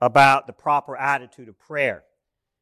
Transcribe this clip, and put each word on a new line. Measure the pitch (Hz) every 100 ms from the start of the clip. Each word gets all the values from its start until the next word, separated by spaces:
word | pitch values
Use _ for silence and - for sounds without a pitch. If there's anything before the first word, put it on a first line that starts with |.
about | 120 127 139 139 -
the |
proper | - 156 147 139 131
attitude | 135 139 123 - 113
of | 95
prayer. | - 151 135 87 _ _ _ _ _ _